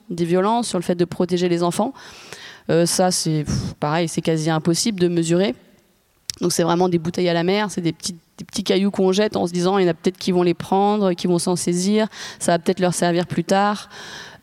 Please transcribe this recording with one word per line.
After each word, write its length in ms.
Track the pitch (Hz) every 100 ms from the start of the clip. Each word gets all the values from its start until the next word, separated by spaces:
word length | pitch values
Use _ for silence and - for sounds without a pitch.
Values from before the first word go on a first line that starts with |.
| -
des 160 | 170 170
violences, 440 | 180 202 233 220
sur 100 | 185
le 40 |
fait 120 | - 175
de 100 | 170
protéger 440 | - 180 180 180
les 120 | 170
enfants, 320 | 175 170 240 - - - - - - - -
euh, 160 | 160 170
ça, 240 | - 185
c'est, 320 | - 165 156
pff, 320 | 147 - - -
pareil, 280 | 147 165 165
c'est 140 | -
quasi 280 | 165 160 156
impossible 500 | 160 170 165 233 190
de 80 | 175
mesurer. 460 | 170 165 175 208 254 _ _ _ _ _ _ - -
Donc 120 | 180
c'est 120 | 170
vraiment 260 | 165 170 185
des 80 | 170
bouteilles 320 | 165 175 175
à 40 |
la 100 | 170
mer, 260 | 170 202 208
c'est 120 | 190
des 120 | 170
petits, 220 | 160 - 170 _ -
des 60 | -
petits 180 | -
cailloux 260 | 196 196 196
qu'on 220 | 196 185
jette 240 | 190 214 202
en 100 | 180
se 80 |
disant, « 240 | 175 175 196
Il 60 |
y 40 | 180
en 40 |
a 20 |
peut-être 240 | 160 196 185
qui 140 | -
vont 100 | 180
les 140 | 175 170
prendre, 580 | - 190 202 214 196
qui 140 | 175 180
vont 100 | 175
s'en 180 | - 165
saisir, 520 | - 175 185 214 220 - - -
ça 140 | -
va 60 | 170
peut-être 200 | - 185
leur 160 | 180 170
servir 320 | 175 170 170
plus 160 | -
tard. » 440 | 170 196 208 208 - - - - - -